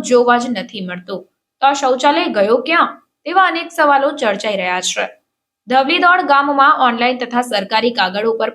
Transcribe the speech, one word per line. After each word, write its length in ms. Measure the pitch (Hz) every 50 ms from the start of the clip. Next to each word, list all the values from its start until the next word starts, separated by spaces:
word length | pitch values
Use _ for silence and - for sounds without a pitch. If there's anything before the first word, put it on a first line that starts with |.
| 214 202
જોવા 280 | 247 247 247 247 240 240
જ 120 | 240 254
નથી 320 | 240 - - - - 208 190 180
મળતું. 360 | 180 180 180 - 202 175 175 _ _ _ _ _ _ _ -
તો 40 | 277
આ 100 | 285 277
શૌચાલય 480 | 285 262 254 254 277 294 294 330 359 311 226
ગયો 220 | 208 196 208 226 247 247 -
ક્યાં? 240 | 330 349 - - - - _ _ _ _ _
તેવા 220 | 285 349 381 381 359 330
અનેક 220 | 330 339 339 -
સવાલો 340 | - 311 294 285 269 269 - 190 -
ચર્ચાઈ 400 | - 214 196 196 - 220 208 185
રહ્યા 240 | 180 180 180 180 180 -
છે. 160 | - 214 196 - - _ _ _ _ _ _ _ _ _ _ -
ધવલીદોડ 560 | 247 262 269 262 330 349 359 349 359 370 359 294
ગામમાં 540 | 269 269 285 294 285 269 269 285 302 285 269
ઓનલાઈન 340 | 247 233 233 240 247 254 247 247
તથા 220 | 240 240 240 247 240
સરકારી 420 | 226 202 196 190 226 220 226 240 233 233
કાગળો 380 | 190 185 190 202 214 226 226 220
પર 120 | 220 214 -